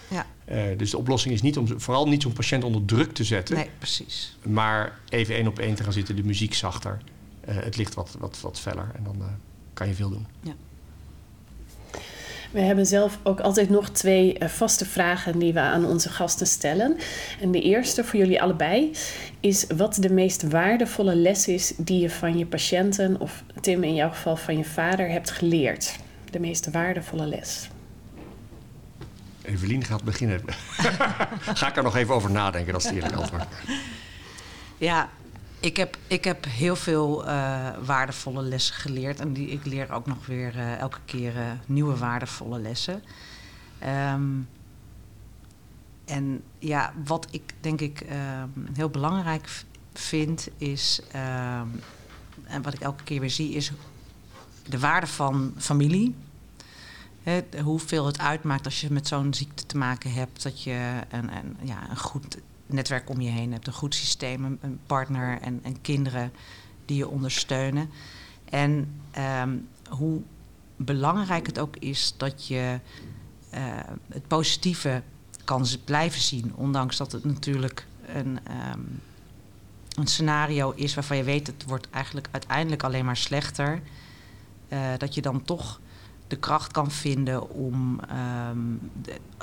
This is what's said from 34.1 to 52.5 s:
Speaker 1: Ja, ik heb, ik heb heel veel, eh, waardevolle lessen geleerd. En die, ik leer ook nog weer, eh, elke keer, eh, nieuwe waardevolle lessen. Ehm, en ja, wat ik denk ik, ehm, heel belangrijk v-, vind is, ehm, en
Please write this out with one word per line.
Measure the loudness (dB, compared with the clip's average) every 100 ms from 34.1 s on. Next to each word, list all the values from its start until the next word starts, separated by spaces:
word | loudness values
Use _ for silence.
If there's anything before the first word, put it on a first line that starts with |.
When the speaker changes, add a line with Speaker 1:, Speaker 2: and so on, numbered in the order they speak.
| -16 -16 -16 -16 -16 -16 -2
Speaker 1:
Ja, | 2 4 2 -4 -18 -18 -16 -4
ik | 0 0
heb, | 0 -4 -2
ik | 0
heb | 0 -2 -4
heel | 0 0 2
veel, | 2 2 4 0 0
eh, | 0 0 -2 -4 -4 0
waardevolle | 2 2 -2 -6 -4
lessen | -2 0 0 0
geleerd. | -4 -4 -4 -4
En | -4
die, | -2 -4
ik | -4 -4
leer | -4 -4
ook | -4 -4
nog | -6 -6
weer, | -4 -4 -4
eh, | -4 -4
elke | -4 -6 -8
keer, | -6 -4 -4
eh, | -4 -6 0
nieuwe | 2 2 2
waardevolle | 0 -2 -4 -8 -6 -6
lessen. | -4 -4 -4 -6 -10 -18 -18 -18 -18 -20 -20 -10
Ehm, | -4 -2 0 0 0 0 -4 -12 -20 -20 -20 -20 -20 -20 -20 -20 -20 -20 -20 -20 -20 -20 -6
en | -2 0 -2 -6 -8
ja, | 0 2 0 -2 -2
wat | -2 -2
ik | -10 -10 -8
denk | -2 0
ik, | -2 -6
ehm, | -8 -6 -6 -6 -8 -8 -6
heel | -2 0
belangrijk | 2 2 2 0 -2 -4
v-, | -12 -14 -18 -18
vind | -10 -2 0 2 0 -4 -6
is, | -4 -2 0 0 -2
ehm, | -6 -4 -2 -2 -2 -4 -8 -12 -18 -20 -20 -20 -18
en | -10